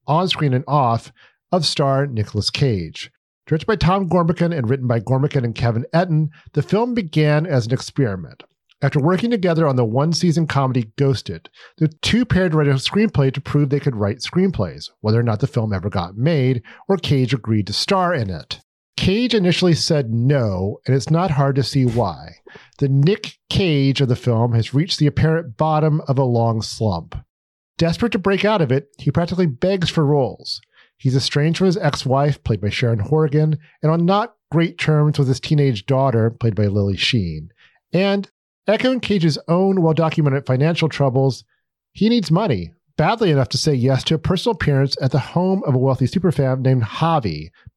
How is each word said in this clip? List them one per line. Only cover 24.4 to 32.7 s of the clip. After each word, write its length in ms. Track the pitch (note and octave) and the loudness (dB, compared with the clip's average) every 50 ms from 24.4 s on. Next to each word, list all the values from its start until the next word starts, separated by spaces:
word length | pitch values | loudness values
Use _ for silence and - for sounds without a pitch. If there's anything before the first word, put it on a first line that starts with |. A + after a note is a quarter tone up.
| A#2+ A#2+ A#2 | 2 2 2
has 200 | A2+ G#2+ - B2+ | 0 0 0 0
reached 280 | C#3+ F3 - - - | -2 -2 -2 0 0
the 80 | D3+ C#3+ | 0 0
apparent 480 | - - - D#3+ D#3+ E3 E3+ A#2+ G#2+ | 2 2 2 2 2 0 -4 -6 -4
bottom 440 | - - D#3+ D#3 D3+ D3+ D#3 D3 D#3 - | -2 0 0 2 2 2 2 0 0 0
of 140 | - C3 | -2 0
a 60 | C3+ C3+ | 0 2
long 400 | B2 A#2+ A#2 A#2 A#2 A2 A2+ G#2 | 2 2 2 2 2 0 -2 -4
slump. 540 | - - - A2+ G#2+ F#2 E2+ E2 - - - - _ _ _ _ _ _ _ _ _ _ - | -6 -6 -2 -2 0 0 -2 -6 -10 -12 -14 -14 _ _ _ _ _ _ _ _ _ _ -2
Desperate 340 | E3 E3 E3 - A#3 A#3 - | -2 -2 0 0 -2 -2 -2
to 60 | G3+ | -2
break 240 | E3+ G3 G3+ F#3 G3 | 0 0 0 0 0
out 180 | G#3 G#3+ G3+ D#3 | 0 2 0 0
of 80 | A#2 | 0
it, 200 | B2+ C#3 C#3 - _ - | 0 -2 -2 -6 _ -4
he 120 | - D3 | -4 -2
practically 360 | - E3+ E3+ - F#3 F3+ F#3 | 0 0 -2 -2 0 0 0
begs 440 | D#3 A#2+ - - F#3 G3+ F#3 E3+ - | 0 0 -2 -2 0 0 0 -2 -2
for 160 | - E3 D3+ | 0 0 2
roles. 540 | C#3 D3 C#3+ B2+ G2 F#2 - - - - - - _ _ _ _ _ _ _ | 2 2 2 0 0 -4 -8 -12 -12 -12 -12 -14 _ _ _ _ _ _ _
He's 180 | - C3 B2 | -2 0 0
estranged 420 | C3+ - - - D3 D3 E3 D#3+ - | 0 -2 0 -2 0 0 0 0 2
from 80 | F#3 | 0
his 100 | F#3+ E3+ G#3 | 0 0 0
ex-wife, 680 | F3+ D3 - - - C3 C3 C3+ C#3+ D3 C#3 - _ | -2 -2 -2 -2 -2 -2 0 2 2 0 -2 -2 _
played 160 | - A2+ F#2 | -4 -4 -2
by 80 | G#2 | -2
Sharon 320 | G2+ | -4